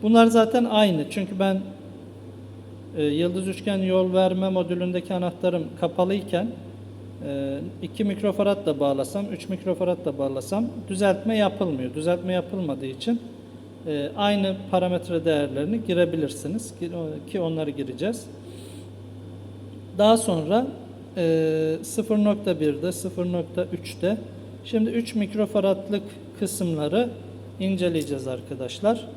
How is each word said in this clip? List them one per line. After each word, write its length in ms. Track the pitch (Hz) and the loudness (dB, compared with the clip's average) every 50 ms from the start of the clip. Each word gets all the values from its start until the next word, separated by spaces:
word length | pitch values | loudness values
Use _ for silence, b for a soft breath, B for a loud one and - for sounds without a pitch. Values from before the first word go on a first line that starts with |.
| - | 6
Bunlar 240 | 214 226 233 233 | 8 10 10 10
zaten 380 | 226 226 226 220 226 226 247 240 | 10 10 8 6 8 6 2 4
aynı. 400 | 233 214 214 214 202 175 151 143 - | 4 6 6 6 6 6 2 0 -2
Çünkü 280 | - 208 190 185 202 185 | -2 -4 -4 -4 0 2
ben, 220 | 196 196 190 190 196 - - - - - - - - - - - - - - - - - - - - - - - - - - | 2 2 2 0 -2 -6 -12 -14 -14 -16 -16 -16 -16 -16 -16 -16 -16 -16 -16 -16 -16 -16 -16 -16 -16 -16 -16 -16 -16 -10 -2
e, 80 | 170 151 | 0 2
yıldız 440 | 147 143 151 170 180 175 185 185 190 | 2 4 2 2 2 2 0 -2 -2
üçgen 300 | 185 - - 214 202 190 | -4 -2 -2 0 0 2
yol 340 | 190 185 185 185 185 185 180 | 2 4 4 4 4 6 6
verme 360 | 190 190 185 185 185 185 190 | 6 6 6 4 2 2 2
modülündeki 680 | 190 185 180 170 180 175 180 180 180 180 170 - 190 | 2 2 2 2 0 0 0 0 0 -2 -2 -2 -2
anahtarım 500 | 180 180 175 170 - - 180 175 175 160 160 - - | 0 0 -2 -2 0 0 2 2 2 -2 -4 -4 -2
kapalıyken, 680 | - 165 - - 180 185 196 208 - - - 170 202 233 - - - - - - - - - - - - - - - | -2 -2 2 2 2 2 2 0 -2 0 -2 0 0 -2 -6 -8 -14 -16 -16 -16 -16 -16 -16 -14 -16 -16 -14 -10 -8
e, 320 | 147 139 139 139 139 135 139 156 175 - - - | -6 -4 -4 -4 -4 -4 -6 -8 -10 -10 -10 -10
iki 220 | 175 - - 220 | -10 -4 -2 0
mikrofarad 600 | 202 196 202 - 208 190 202 202 202 202 202 202 | 0 0 0 0 0 2 4 4 2 2 2 2
da 140 | - 151 139 | -2 2 2
bağlasam, 460 | 143 139 139 135 135 - - 202 202 202 190 | 2 2 2 2 0 -2 -2 -6 -4 -4 -6
üç 160 | - - - | -8 -6 -6
mikrofarad 560 | 190 175 - 185 180 - 185 180 180 - - | -6 -4 -2 -2 0 0 2 0 0 0 -2
da 140 | - 139 135 | -4 -2 -2
bağlasam 480 | 139 135 135 135 120 - 196 208 233 233 - 240 - - | -2 -2 -2 -4 -4 -2 -2 -2 -2 -2 -4 -8 -8 -6
düzeltme 480 | 196 185 202 196 180 - 190 220 226 | -2 2 4 4 4 4 2 0 2
yapılmıyor. 580 | 214 208 190 196 196 202 175 151 131 127 123 127 | 4 4 2 2 0 -2 0 0 -2 -4 -4 -4
Düzeltme 380 | 151 156 165 175 175 175 185 185 | -2 0 2 0 0 0 0 0
yapılmadığı 540 | 180 175 175 202 196 180 151 135 131 135 | 0 -2 -2 -4 -4 -2 -2 -4 -4 -6
için, 340 | 131 131 135 - 226 240 233 - - - - - - - - - - - - - | -8 -8 -6 -2 0 0 0 -2 -8 -16 -16 -18 -18 -18 -18 -18 -18 -18 -12 -6
e, 240 | 165 151 147 143 143 - | -4 -2 -2 -2 -4 -2
aynı 400 | - 202 202 208 202 196 190 190 190 - - | 2 4 4 4 4 2 0 0 -2 -4 2
parametre 540 | - 185 180 180 180 175 170 - 175 165 156 | 2 2 4 4 0 0 -2 0 -2 0 2
değerlerini 560 | 165 156 147 143 139 131 135 147 165 214 233 220 | 4 4 4 2 0 0 -2 0 0 0 -2 0
girebilirsiniz 880 | - 180 170 180 170 165 160 151 135 - - - 151 175 226 - - - - | 0 4 4 4 4 4 0 -2 -2 -2 -6 -6 -4 -4 -4 -6 -8 -10 -8
ki, 120 | 175 170 170 170 165 156 156 151 - - | -8 -6 -6 -6 -6 -6 -6 -8 -10 -6
ki 100 | - 196 | -4 -2
onları 300 | 175 165 160 160 156 147 | 0 0 0 0 -2 -2
gireceğiz. 560 | 139 143 139 131 127 - 156 202 233 - - - - - B B B B B B B B B B B - - - - - - - - - - - - - - - - - - - - 175 | -2 -4 -6 -6 -4 -2 -2 -2 -2 -4 -8 -12 -16 -16 B B B B B B B B B B B -16 -16 -16 -16 -14 -14 -14 -14 -14 -14 -14 -16 -14 -16 -16 -16 -16 -16 -14 0 4
Daha 180 | 208 214 226 | 6 8 8
sonra, 500 | 226 226 - 185 165 156 151 196 226 262 277 - - - - - - - - - | 6 4 0 0 0 0 2 2 2 2 0 -6 -10 -14 -16 -16 -16 -18 -12 -4
e, 600 | 190 170 165 165 160 160 160 156 160 156 156 160 160 - | -2 2 2 4 4 4 2 2 2 0 0 -2 -2 -6
sıfır 420 | - - - 214 220 220 214 208 | -6 -4 -4 0 2 2 4 4
nokta 360 | 208 202 202 208 202 180 151 | 4 4 2 2 -2 0 2
birde, 320 | 156 151 143 147 156 180 185 | 2 0 0 0 -2 -4 -4
sıfır 400 | - - 190 180 - 180 180 175 | -4 -6 -6 -4 -2 -2 0 0
nokta 320 | 175 165 - - 180 180 | -2 -4 -4 -4 -4 -4
üçte, 520 | - - 170 - - - - - 185 214 208 - - - - - - - - - | -4 -4 -8 -8 -10 -8 -2 0 0 0 0 -4 -12 -14 -14 -14 -14 -16 -14 -10
şimdi 260 | - - 220 220 226 | -2 2 2 2 2
üç 240 | - 233 233 226 - | 2 0 -2 -2 -2
mikrofaradlık 880 | 226 208 202 208 214 214 202 - 208 190 196 190 196 - - 208 202 202 - - - - - - - | -2 -2 -2 0 0 -2 2 2 2 4 4 2 2 0 -2 -2 -2 -2 -6 -14 -14 -16 -16 -6 -4
kısımları 680 | 208 185 - - 190 170 165 151 151 147 170 214 247 240 233 - - - - - - - - - | -4 -4 -2 -2 -2 0 0 0 0 2 2 2 2 2 -2 -10 -12 -14 -14 -14 -14 -14 -8 -4
inceleyeceğiz 680 | 185 190 196 175 180 175 165 160 147 139 143 135 127 | 0 0 0 2 2 2 2 2 0 -2 -4 -4 -4
arkadaşlar. 840 | 131 127 120 - - 147 127 131 123 - - - 208 233 233 - - - | -4 -6 -6 -6 -10 -8 -6 -6 -8 -6 0 2 2 2 2 -2 -12 -14